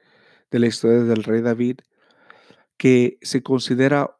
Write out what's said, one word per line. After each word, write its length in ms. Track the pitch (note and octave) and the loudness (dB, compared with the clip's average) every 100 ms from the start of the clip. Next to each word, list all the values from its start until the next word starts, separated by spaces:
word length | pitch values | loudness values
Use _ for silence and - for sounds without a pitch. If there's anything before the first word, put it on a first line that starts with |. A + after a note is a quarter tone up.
| _ _ _ _ _ | _ _ _ _ _
de 80 | A#2+ | 0
la 80 | A#2 | 0
historia 360 | A2+ A2+ A#2 | 0 0 2
del 200 | A#2 A2 | 2 -2
rey 180 | G#2+ A2+ | -2 -2
David, 380 | A#2 A#2 A#2+ C3 _ _ _ _ _ _ _ _ _ - | -2 -2 -4 -6 _ _ _ _ _ _ _ _ _ -2
que 400 | C3 B2+ B2 - | 2 4 2 -2
se 220 | - C3+ | -6 -6
considera 760 | - C3 - B2 C3 C#3+ C#3+ - | -2 -4 -2 0 0 0 -4 -8